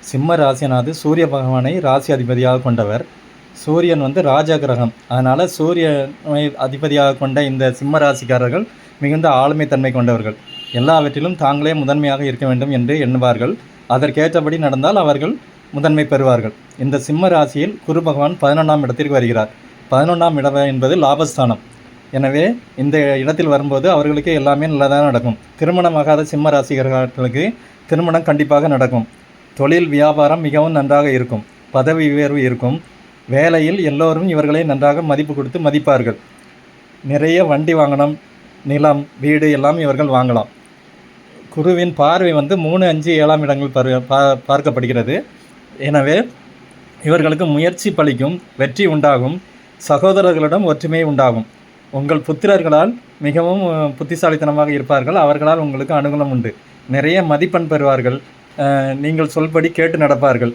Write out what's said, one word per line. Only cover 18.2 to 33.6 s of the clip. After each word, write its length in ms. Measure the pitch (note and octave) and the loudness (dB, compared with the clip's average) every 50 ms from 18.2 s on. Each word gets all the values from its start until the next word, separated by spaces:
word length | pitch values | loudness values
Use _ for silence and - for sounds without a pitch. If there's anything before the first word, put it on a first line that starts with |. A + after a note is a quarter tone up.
| C#3+ D#3 F3 F3 | 0 -2 -2 0
பதினொன்றாம் 420 | - C#3 D3 D#3 D#3+ D#3 D3+ D3+ C#3+ | 0 2 2 2 2 2 2 2 0
இடத்திற்கு 300 | B2 B2 A#2+ D3+ D3 C#3+ | -2 -2 -4 -2 0 0
வருகிறார். 400 | C#3 B2 A#2 A#2+ A2+ G#2+ G#2+ - - - - - - - | 2 2 2 0 0 -2 -2 -6 -20 -20 -20 -20 -20 -6
பதினொன்றாம் 500 | - - C3 D3 E3 F3 E3+ E3+ E3+ D#3+ | -2 0 2 2 2 2 2 2 2 2
இடம் 200 | D3 C3 C#3+ C#3 C#3+ C#3 | 2 0 0 2 2 0
என்பது 300 | C#3 C3 C3 C3 C3+ D#3+ | 0 0 0 0 0 2
லாபஸ்தானம். 640 | F#3 D#3 C3+ C#3+ D3 D#3+ D3+ - - C3+ A#2+ A2 G#2+ - - - - - - - - - - - | 2 2 2 2 2 0 -4 0 0 0 0 0 -2 -6 -20 -20 -20 -20 -20 -20 -20 -20 -8 -6
எனவே 300 | C3+ C#3 C3+ C3+ D3 E3 G3+ A#3+ A#3+ - - - | -2 -2 0 0 0 0 0 -2 -4 -10 -18 -10
இந்த 200 | - C3 C#3+ D3 D#3 D3 C#3 C#3 C3+ | -4 -4 0 0 2 2 2 0 0
இடத்தில் 280 | C3 C#3+ D#3 D#3+ F3+ | 0 -2 0 0 0
வரும்போது 400 | D#3 D3 C#3 C#3 C#3+ C#3 C3+ C3+ F#3 | 2 2 0 0 0 -2 0 2 2
அவர்களுக்கு 420 | F#3 D3+ D3 D3+ D3+ D3 C#3+ F3 E3 | 2 2 2 0 -2 -2 -2 0 -2
எல்லாமே 320 | D3+ C3+ C#3+ C#3+ C#3+ D3+ | 0 2 0 0 0 0
நல்லதாக 380 | D#3 D3+ C#3+ C#3 C3+ C#3 C#3+ D3 | -2 0 0 2 2 2 2 2
நடக்கும். 320 | C#3+ B2+ A#2 A#2+ A#2+ A2+ - - - - | 2 0 0 -2 -2 -6 -6 -10 -20 -8
திருமணமாகாத 680 | - D#3+ D#3 F3 F3+ F3 F3 E3 D3+ D3 D3 D#3 D3 D#3 | -4 -2 0 0 2 2 2 2 0 2 2 2 2 0
சிம்ம 260 | D3+ - D3 D3 D#3 | -2 -4 -2 0 2
ராசிக்காரர்களுக்கு 960 | D3 C#3+ C3+ - D3 C3 C3 C3 C3 C3 B2+ B2+ B2+ - B2+ B2 A2+ C3+ E3 G#3+ A#3 - - - - - - | 2 2 0 0 -2 -2 -2 0 0 -2 -2 -4 -4 -4 -4 -4 -2 -2 -4 -4 -4 -8 -16 -20 -20 -20 -6
திருமணம் 360 | - E3+ D#3 E3+ E3+ D#3+ E3 E3 | -4 -2 0 0 0 0 0 0
கண்டிப்பாக 460 | D#3+ D3+ D3 D3+ C#3+ D3 C#3+ D3 D#3+ | 0 0 0 2 2 2 2 2 2
நடக்கும். 380 | C#3+ C3 C3 A#2+ B2 A#2+ A2 - - - - _ - - - - - | 2 2 2 0 0 -2 -4 -4 -10 -20 -20 _ -20 -20 -20 -20 -6
தொழில் 320 | - C#3 C#3+ D#3+ F3 F3 D#3+ | -2 0 2 2 2 2 2
வியாபாரம் 520 | C#3+ C#3+ D3 D3+ D3+ D3 D3 C#3+ D#3 E3+ | 2 2 2 2 4 2 2 2 2 0
மிகவும் 320 | E3 D3+ C#3+ D3+ D3+ D#3+ D#3+ | -2 -2 0 0 0 2 0
நன்றாக 340 | D3+ C#3 C3+ C#3+ C#3+ D3 C#3+ | -2 0 2 2 2 2 2
இருக்கும். 340 | C3 B2+ B2 A#2+ A#2+ G#2+ G#2+ - - - - - - | 0 0 -2 -2 -6 -8 -8 -10 -20 -20 -20 -4 -2
பதவி 340 | C3+ C3 D3 D#3+ E3 D#3 D3 C#3+ | 0 0 2 0 2 2 0 2
உயர்வு 280 | C#3+ D3 C#3+ C#3+ D3 B2+ | 2 0 0 0 0 0
இருக்கும். 340 | B2+ B2 A#2+ B2 B2 C#3 E3+ - - - - - - - - - - | 0 -2 -2 -2 -4 -4 -4 -8 -14 -20 -20 -20 -20 -20 -20 -10 -2
வேலையில் 500 | A#2+ C3+ D3+ E3+ E3 D#3+ | 0 2 2 2 2 2